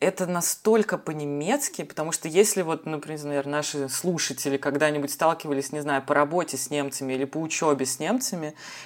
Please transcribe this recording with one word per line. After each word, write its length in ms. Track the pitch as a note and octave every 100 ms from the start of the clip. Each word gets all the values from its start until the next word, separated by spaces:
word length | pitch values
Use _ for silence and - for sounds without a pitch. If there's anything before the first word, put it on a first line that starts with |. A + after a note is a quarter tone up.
это 260 | F3+ F#3 F3+
настолько 720 | F3 E3+ - A3 A3+ G#3 F3+
по-немецки, 840 | - D3+ D3 C#3+ D#3+ F#3+ - -
потому 280 | D3+ - D#3+
что 160 | - D#3+
если 340 | E3 G#3+ F#3+
вот, 220 | E3 D#3+
например, 600 | D#3+ D#3 D3+ D3+ D3 C#3+ C#3+
наши 420 | D3 D3 D3 C3+
слушатели 680 | - F3+ E3 - B2+ C#3+ C3+
когда-нибудь 520 | C#3+ C#3+ D3+ D3+ C#3
сталкивались, 600 | - D#3+ E3 D#3 C#3 C#3
не 80 | D3+
знаю, 220 | D3 C#3
по 100 | C3
работе 420 | D3 D3 F3 D#3+ C3
с 100 | -
немцами 460 | D3 C#3 - C3
или 100 | C3
по 140 | C3+ D#3
учёбе 480 | D#3+ - E3 C#3 C3
с 140 | -
немцами, 540 | D#3 B3 - F3 D3+ - - -